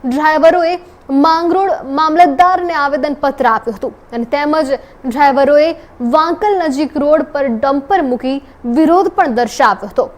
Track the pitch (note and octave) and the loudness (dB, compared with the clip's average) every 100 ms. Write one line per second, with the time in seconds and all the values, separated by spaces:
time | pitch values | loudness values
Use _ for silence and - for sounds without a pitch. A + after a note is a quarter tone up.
0 | B3+ C4+ D4+ D#4 E4 F4+ E4 F4+ - - | -2 0 2 4 4 4 0 -4 -8 -20
1 | - C4+ D#4+ D#4+ E4+ F4+ G4 - C4+ C#4 | -2 2 2 2 0 0 0 -4 -4 -2
2 | D#4 D#4 F4 C4+ F4+ F#4 F4 D#4 C#4+ C#4+ | 0 4 2 4 2 2 -2 -2 -2 -2
3 | D4 C#4+ C#4 C#4 B3 A3 - G3 B3+ - | -4 -2 -4 0 0 0 -4 -8 -10 -12
4 | - A#3+ A#3 C#4+ D4 D#4 C4+ C#4 - - | -12 -10 -4 -2 0 0 -2 -6 -8 -12
5 | C4 B3 C#4+ C4+ C#4 D4 D#4 D#4+ - - | -8 2 2 4 4 4 2 -2 -14 -8
6 | A#3+ D4+ E4 F4 G#4+ G4 D#4+ C4 D4 D4 | -2 0 0 -2 0 0 -2 -2 -4 -2
7 | C#4+ D#4 - C#4+ C#4 A3+ C4+ C#4 C#4 G4 | 0 0 0 -4 -4 -2 -2 -2 -2 -2
8 | C#4 B3 B3+ C#4 - - A#3+ A#3+ D#4+ F4 | 0 -4 -4 -6 -10 -12 -4 0 2 2
9 | G4 - E4 A3+ A#3+ - A#3+ G3 G#3 - | 0 0 0 0 -2 0 0 0 -4 -4
10 | B3+ | -4